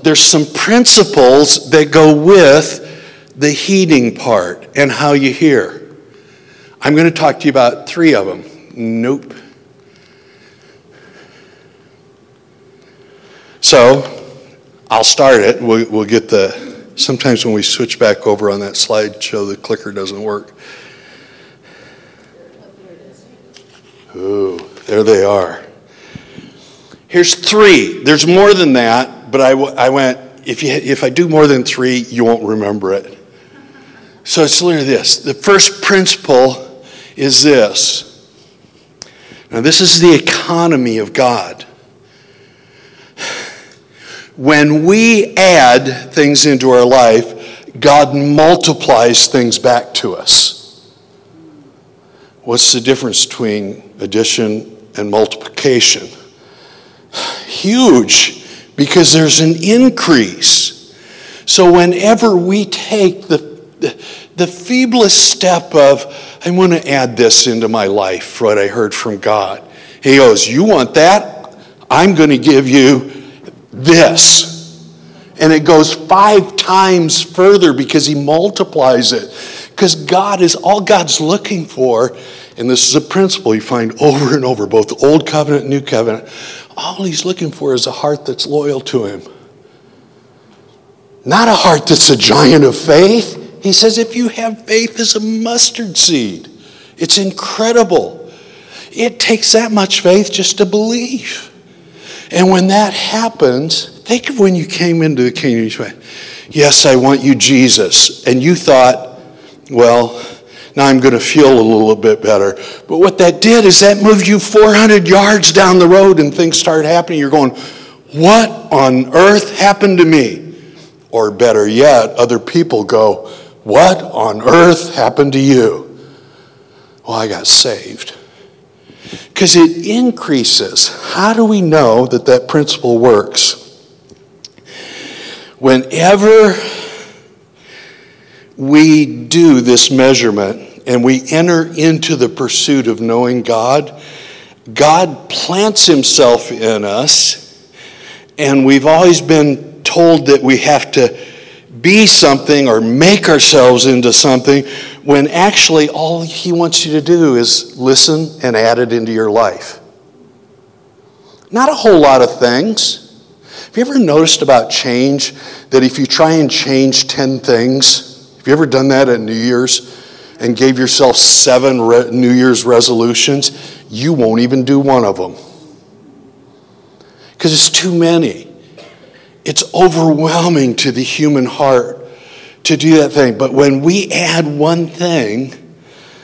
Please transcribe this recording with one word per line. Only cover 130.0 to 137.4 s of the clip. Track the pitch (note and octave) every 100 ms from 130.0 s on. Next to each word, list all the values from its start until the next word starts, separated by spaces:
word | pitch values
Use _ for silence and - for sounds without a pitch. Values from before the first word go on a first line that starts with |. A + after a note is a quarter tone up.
| B3 - - C#3 A2+ - G2 G2 - - -
How | - G#3
do | A#3 A3
we | G#3
know | E3+ D#3 B2 A2+ B2+
that | B2 -
that | B2+ -
principle | D#3 D3 - B2 A#2
works? | B2 G#2+ - - - - - _ _ _ _ _ _ _ - _ - - - - - - - - - -
Whenever | C3 C3 C3 D#3+ F3 G3+ G#3 A3 G#3+ F3 - - - - - - _ _